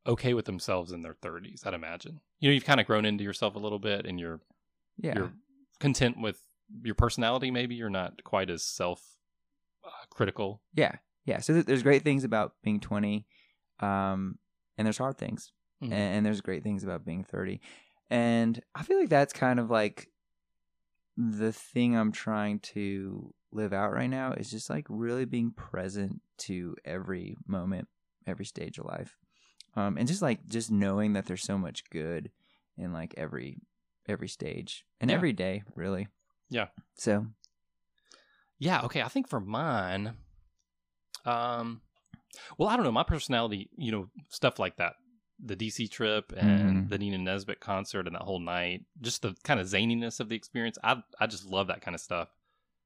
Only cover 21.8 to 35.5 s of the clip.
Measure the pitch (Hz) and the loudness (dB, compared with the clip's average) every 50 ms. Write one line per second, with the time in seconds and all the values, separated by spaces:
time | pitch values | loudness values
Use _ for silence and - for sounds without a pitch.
21.8 | 123 120 120 113 110 107 104 - - 110 107 107 104 104 104 104 - - - 104 | 4 6 6 4 4 2 0 -2 -2 -2 0 0 0 0 -2 -4 -6 -8 -6 -4
22.8 | 101 98 98 98 98 98 98 101 - - - _ _ _ - 107 107 98 98 98 | -4 -2 -2 -4 -4 -6 -8 -8 -10 -12 -16 _ _ _ -4 -4 -2 0 0 0
23.8 | 104 104 107 123 127 123 131 131 131 131 - - - - 110 110 - - 135 151 | 0 0 0 0 0 0 -2 -2 -2 -4 -4 -4 -6 -6 -8 -8 -6 -4 -6 -6
24.8 | 147 - 107 110 117 117 120 127 131 113 - 120 117 117 110 - - - - 92 | -4 -6 -6 -4 -2 -2 0 0 -2 0 0 0 0 0 -2 -4 -10 -8 -6 -6
25.8 | 92 95 98 101 98 98 - - - _ _ - - - 95 90 87 85 - - | -4 -4 -4 -4 -4 -4 -4 -8 -12 _ _ -14 -8 -6 -6 -4 -4 -6 -8 -10
26.8 | - 71 85 92 92 92 95 87 87 - - - - - 98 92 87 95 95 92 | -8 -8 -6 -6 -4 -4 -4 -6 -6 -8 -10 -12 -6 -4 -4 -2 -2 -2 -2 -4
27.8 | - - _ _ _ _ _ _ _ 95 90 - 98 - - 82 82 85 - - | -6 -8 _ _ _ _ _ _ _ -8 -8 -6 -8 -10 -8 -8 -8 -8 -8 -10
28.8 | - - 50 - - - - _ _ _ _ _ _ _ _ _ - _ _ 110 | -10 -8 -8 -8 -10 -10 -14 _ _ _ _ _ _ _ _ _ -20 _ _ -2
29.8 | 101 101 87 73 117 147 180 202 185 139 113 - - - 107 117 110 113 110 101 | 0 0 2 2 2 2 2 2 2 0 0 0 -4 -4 -4 -4 0 2 2 4
30.8 | 101 98 98 101 107 104 101 95 95 - 90 90 - - 98 98 92 73 - - | 4 4 4 4 4 4 2 2 0 -2 -4 -4 -2 -2 -2 -2 -2 -4 -6 -10
31.8 | - - - 82 76 82 85 80 71 - - _ _ _ _ _ _ _ _ 80 | -14 -8 -6 -6 -4 -4 -4 -6 -6 -8 -14 _ _ _ _ _ _ _ _ -10
32.8 | 90 90 87 82 80 - - - 76 78 - 65 62 69 - - - _ _ _ | -8 -6 -6 -6 -8 -8 -8 -8 -8 -6 -6 -8 -8 -8 -12 -14 -18 _ _ _
33.8 | _ _ _ _ _ - 104 - - - - - - 76 85 85 87 - - - | _ _ _ _ _ -6 -4 -4 -4 -8 -8 -6 -6 -6 -6 -6 -8 -10 -12 -14
34.8 | - _ _ _ - 127 - 175 180 151 110 - 90 95 | -14 _ _ _ 2 2 4 4 4 2 2 0 0 -2